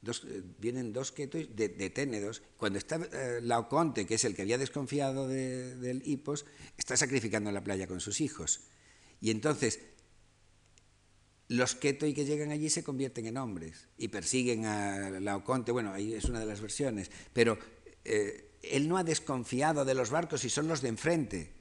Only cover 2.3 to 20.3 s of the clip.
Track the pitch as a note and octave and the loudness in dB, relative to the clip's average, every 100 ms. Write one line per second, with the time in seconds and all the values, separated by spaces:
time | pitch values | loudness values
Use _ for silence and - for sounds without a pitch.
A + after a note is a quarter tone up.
2.3 | A2+ - - A2 G2 - D#3+ E3+ - C3 | -6 -14 -2 0 0 -2 -4 -2 -4 -2
3.3 | A#2+ A#2 A#2 A2+ C#3+ E3 A#2 F#2+ A2+ B2 | -2 2 2 4 4 4 2 0 2 2
4.3 | F#2+ G2 A#2+ C3 - C3 C#3+ C3+ C3+ C3+ | 0 0 2 2 -2 -2 0 2 0 0
5.3 | C3 C3 B2+ B2+ B2+ B2 B2+ D3+ C3+ - | 0 -2 -4 -6 -6 -4 -2 -2 -2 -2
6.3 | D3 - - - - - B2 C#3 C3+ A2 | -4 -6 -18 -20 -10 0 2 4 4 2
7.3 | G#2+ G#2 G2 G2+ G2 F2+ F2+ F#2+ G2+ D3+ | 0 0 -2 0 -2 -2 -4 -4 0 -2
8.3 | - D#2+ - - - - - - - A2 | -2 -2 -2 -4 -20 -20 -20 -20 -2 0
9.3 | A2 D3 D3 B2 - - - - - - | 2 2 4 2 0 -8 -20 -20 -20 -20
10.3 | _ _ _ _ - _ _ _ - _ | _ _ _ _ -20 _ _ _ -20 _
11.3 | _ _ A#2+ B2+ - C#3+ C#3 D3+ C#3+ C#3 | _ _ 2 2 2 0 2 2 2 2
12.3 | D3+ D3+ D3+ D3+ D#3+ D#3 C3+ C3 A#2+ A2+ | 2 0 0 0 0 -2 -2 -2 -2 -4
13.3 | B2 B2+ F#2 D#2+ D#2+ - - G#2+ G2+ F2 | -4 -4 -6 -8 -14 -20 -8 -6 -4 0
14.3 | C3 B2 A#2 A2 G#2+ G2+ G2 G2 F#2+ G2+ | 2 2 2 0 0 0 -2 -4 -4 -2
15.3 | G2 G2 C3 A#2+ A#2+ G#2+ F#2+ G#2 A2+ A#2+ | -2 0 0 2 0 0 -4 -4 -2 -2
16.3 | A#2+ A2 G#2 G#2+ - C#3 G#2+ F#2 - - | -2 -4 -6 -6 -2 0 0 -4 -10 -6
17.3 | - A#2 A2 - - - - - G#2+ G#2 | 6 6 6 -2 -18 -20 -18 0 2 2
18.3 | - - - - C#3 D3 F3+ E3+ D#3 - | -2 -14 -16 -2 0 2 2 2 0 0
19.3 | C3 A#2 B2 D3 D3+ C3+ C3 A#2 D3 E3+ | -4 0 2 2 2 4 4 4 2 0